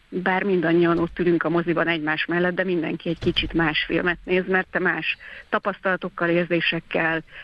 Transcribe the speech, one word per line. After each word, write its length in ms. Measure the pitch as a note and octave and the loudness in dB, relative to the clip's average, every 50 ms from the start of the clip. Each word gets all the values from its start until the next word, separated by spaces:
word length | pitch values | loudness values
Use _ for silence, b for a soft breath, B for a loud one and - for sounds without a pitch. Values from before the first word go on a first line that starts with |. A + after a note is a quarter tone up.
| _ _ | _ _
bár 340 | - F#3 F3+ F#3+ F#3 F#3 G3 | -6 -2 0 0 0 0 2
mindannyian 540 | G3+ F#3 F3+ D#3+ E3 E3 F3 F3 E3+ E3+ | 2 2 2 4 4 4 4 4 4 4
ott 220 | F3 E3+ E3 - - | 2 0 -2 -2 0
ülünk 240 | F3+ F3 E3+ D#3+ - | 2 2 2 2 2
a 60 | D#3 | 0
moziban 380 | E3 E3+ E3+ E3+ E3 E3 E3 | 0 0 0 0 0 0 0
egymás 380 | E3 E3+ E3 D3+ D#3 D#3 D#3 - | 0 0 0 -2 -2 -2 -2 -2
mellett, 300 | - E3+ F3 F3+ F3+ F3+ | -2 0 0 0 0 0
de 80 | E3+ F#3 | 0 0
mindenki 460 | F#3+ F3+ E3+ D3+ E3 E3+ E3 - F3+ | 0 0 0 -2 -2 -4 -4 -4 -6
egy 100 | E3 - | -6 -2
kicsit 340 | - F3 E3 - D#3 - - | -2 -2 0 0 -2 -2 0
más 300 | E3 E3 D3+ D3+ - - | 0 0 0 0 -2 -2
filmet 300 | - F3 E3+ F3+ F3+ E3+ - - | -2 0 0 0 0 -2 -2 -2
néz, 200 | - F3+ F#3 F#3 | 0 0 0 2
mert 200 | F#3 F#3+ F#3 F#3 - | 2 0 0 0 -2
te 80 | - F3 | -2 -2
más 380 | F#3 F3+ E3 D#3+ D#3+ - - B B B B B B - | 0 0 -2 -2 -4 -4 -6 B B B B B B -4
tapasztalatokkal, 800 | - G#3+ - G#3 F#3 - - G3 F#3 F3 - F3+ - - F3 E3+ | -4 -2 -2 -2 -4 -2 -2 -2 -2 -2 -4 -6 -4 -2 0 2
érzésekkel, 920 | E3 F3 F3 E3 F3 E3+ D#3+ - E3+ E3 - - - F3 E3 D#3+ E3 D#3+ - B B B | 2 2 2 2 0 0 0 0 -2 -4 -4 -4 -2 0 0 0 -2 -4 -6 B B B